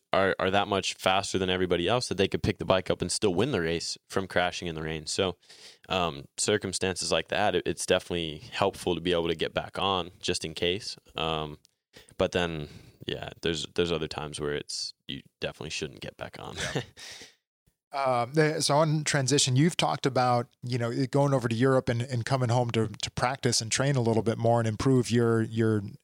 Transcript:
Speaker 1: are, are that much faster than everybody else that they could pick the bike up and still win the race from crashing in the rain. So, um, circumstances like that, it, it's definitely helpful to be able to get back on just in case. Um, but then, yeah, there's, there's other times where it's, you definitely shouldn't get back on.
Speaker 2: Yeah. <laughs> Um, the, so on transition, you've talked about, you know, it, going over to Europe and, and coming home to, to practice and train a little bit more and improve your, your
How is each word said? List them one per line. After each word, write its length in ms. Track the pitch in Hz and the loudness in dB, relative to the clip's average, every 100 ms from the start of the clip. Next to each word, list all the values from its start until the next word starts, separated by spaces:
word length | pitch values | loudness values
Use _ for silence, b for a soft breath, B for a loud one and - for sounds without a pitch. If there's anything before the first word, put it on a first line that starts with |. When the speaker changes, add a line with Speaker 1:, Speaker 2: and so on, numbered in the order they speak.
| - | -2
Speaker 1:
are, 220 | 95 95 - | 2 2 2
are 120 | 92 | 2
that 180 | 98 101 | 2 2
much 260 | 98 - | 0 -2
faster 440 | - 95 95 98 95 | -2 0 0 0 -2
than 100 | 92 | 0
everybody 400 | 92 92 87 87 | 0 2 2 2
else 200 | 120 123 | 0 -2
that 80 | 92 | 0
they 120 | 95 | 0
could 140 | 90 | 0
pick 160 | - 101 | -2 -2
the 80 | 90 | 0
bike 240 | 95 - | 0 0
up 100 | 90 | -4
and 100 | 90 | -2
still 220 | - 107 | 0 0
win 200 | 87 123 | 2 0
the 80 | 117 | 0
race 360 | 82 82 - - _ | 0 -2 -4 -10 _
from 160 | - 95 | -6 -2
crashing 420 | - 90 - 87 | 0 0 -2 -6
in 60 | |
the 80 | 80 | -6
rain. 240 | 78 80 76 | -6 -6 -4
So, 300 | - 95 85 B B B B - | -2 0 -2 B B B B -4
um, 360 | 95 85 71 - - | 0 0 -4 -10 -4
circumstances 760 | - 104 98 90 92 92 85 | 0 0 0 -2 -2 -2 0
like 180 | 82 80 | 0 0
that, 260 | - 101 | 0 2
it, 80 | 90 | 2
it's 220 | - 82 - | 0 -4 2
definitely 560 | 92 - 87 82 73 - | 0 2 -4 -4 -8 -10
helpful 420 | - 98 95 - 85 | -2 0 0 -2 0
to 40 | |
be 120 | 82 | 0
able 160 | 85 85 | 0 0
to 60 | 80 | -2
get 180 | 69 | -2
back 240 | - 76 - | -4 -6 -4
on 320 | 92 95 85 - | -2 -2 -4 -8
just 240 | - 90 | -4 -4
in 80 | 87 | -6
case. 440 | 78 87 92 - - _ - | -4 -2 -2 -6 -14 _ -6
Um, 420 | 80 80 76 73 _ _ _ B B - | -4 -2 -6 -10 _ _ _ B B -2
but 140 | 92 | 0
then, 360 | 92 87 80 76 B B B - | 2 0 -2 -8 B B B -10
yeah, 240 | - - - | -8 -10 -6
there's, 260 | 82 82 - - | -4 -4 -4 -2
there's 160 | 87 | -2
other 160 | 80 78 | -2 -4
times 320 | - 76 73 | -8 -10 -6
where 120 | 73 | -6
it's, 400 | 73 - - - - - | -6 -8 -10 -10 -14 -14
you 160 | 69 - _ | -14 -14 _
definitely 300 | 73 - 76 | -10 -8 -10
shouldn't 300 | - 73 57 | -8 -8 -10
get 180 | - - | -16 -12
back 180 | - - | -14 -12
on. 180 | - - - | -14 -8 -6
Speaker 2:
Yeah. 80 | - - | -6 -8
<laughs> 60 | - B B B B _ _ _ _ _ | -14 B B B B _ _ _ _ _
Um, 420 | 139 135 123 120 | -4 0 0 0
the, 260 | 151 151 156 | 2 2 0
so 160 | - 143 | 0 2
on 260 | 160 156 | 2 0
transition, 520 | 151 147 131 143 - 127 | 0 0 2 2 4 4
you've 200 | 165 - | 4 2
talked 280 | 156 156 | -2 -2
about, 420 | 147 123 123 123 120 _ | 0 2 2 2 0 _
you 140 | 123 123 | -6 -4
know, 140 | 117 | -2
it, 200 | 127 135 | -2 0
going 220 | 143 143 | 2 4
over 160 | 135 113 | 2 2
to 60 | 113 | 4
Europe 320 | 135 131 127 | 6 6 4
and, 140 | 120 | 0
and 200 | 120 127 | -2 -2
coming 280 | 110 135 123 | 0 0 2
home 200 | 123 120 | 2 2
to, 160 | 117 110 101 | 0 -2 -4
to 100 | - | -8
practice 500 | - 123 135 123 113 | -2 -2 0 0 0
and 100 | 110 | 0
train 240 | - 135 143 | 0 2 2
a 60 | |
little 200 | 113 113 | 4 4
bit 140 | 107 113 | 2 2
more 240 | 113 117 | 4 4
and 80 | 113 | 2
improve 420 | 107 135 131 117 | 2 4 4 6
your, 320 | 120 117 113 | 4 4 4
your 380 | 113 110 110 107 101 127 | 2 2 4 2 0 -8